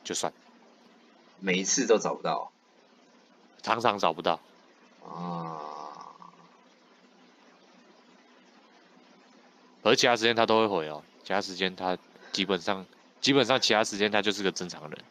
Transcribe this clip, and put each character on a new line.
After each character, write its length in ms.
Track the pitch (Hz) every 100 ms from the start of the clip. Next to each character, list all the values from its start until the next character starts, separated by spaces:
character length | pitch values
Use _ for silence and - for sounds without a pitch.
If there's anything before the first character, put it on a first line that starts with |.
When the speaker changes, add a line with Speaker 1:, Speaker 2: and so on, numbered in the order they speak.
Speaker 1:
就 120 | - 110
算。 180 | - - _ _ - _ - _ _ _ _ -
Speaker 2:
每 200 | 95 90
一 40 |
次 220 | 98 - 113
都 140 | 107
找 160 | - -
不 80 |
到？ 280 | - 69 - _ _ _ _ _ _ _ _ _ _ _
Speaker 1:
常 180 | - 113
常 200 | 117 101
找 120 | 95
不 120 | 80
到。 160 | 87 82 - - _ _ _ _ -
Speaker 2:
啊。 540 | 82 87 87 82 80 76 73 76 76 - - - - - _ _ _ _ _ _ _ - _ - _ _ - _ - _ - _ 233 - - _ _ _ - - - _ - - _ - _
Speaker 1:
而 120 | 131 131
其 120 | 131
他 80 | 120
时 80 |
间 120 | 113 117
他 120 | 113
都 140 | 110
会 60 | 110
回 220 | 95 78
哦， 140 | 76 - _
其 80 | -
他 80 | 95
时 140 | 98
间 220 | 90 95 92
他 200 | 92 90 - - -
基 120 | -
本 160 | 92 92
上， 240 | 82 98 92 _ _ _
基 120 | -
本 120 | 139 117
上 160 | 131
其 100 | -
他 120 | 107
时 140 | 110 101
间 140 | 107
他 80 | 104
就 120 | 101
是 100 | 98
个 100 | 95
正 160 | 85 90
常 220 | 80 76
人 80 | 76 -